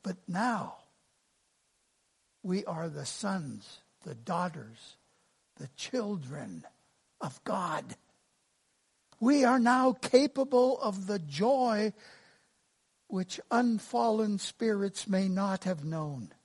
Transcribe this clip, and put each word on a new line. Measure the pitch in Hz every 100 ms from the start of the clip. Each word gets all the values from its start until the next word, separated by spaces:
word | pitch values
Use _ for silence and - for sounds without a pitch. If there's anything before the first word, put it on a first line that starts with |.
but | 196 180 -
now | 180 247 214 - - _ _ _ _ _ _ _ _ _ _ _ _ _ _ _ _
we | 185 185
are | 196 165 165
the | 147 131
sons, | - 202 190 143 107 - - _ _
the | - 117
daughters, | 120 170 180 156 110 113 - - _ _ _ _ _ -
the | 143 -
children | - 254 208 202 127 147 113 85 - _ _ _ _ _
of | - -
God. | - - 175 156 - - _ _ _ _ _ _ _ _ _ _ _ -
We | 233 285
are | 254 262
now | 233 254 262
capable | - - 247 285 - 269 247 254 247
of | 220 190 190
the | 202
joy | 151 139 220 269 247 208 214 - - - - _ _ _ _ _ _ _ _
which | 190 185 - -
unfallen | 233 247 220 - 240 233 214 214 202
spirits | - - 226 202 196 - -
may | 190 190
not | 185 196 190 185
have | 170
known | 147 160 151 135 95 -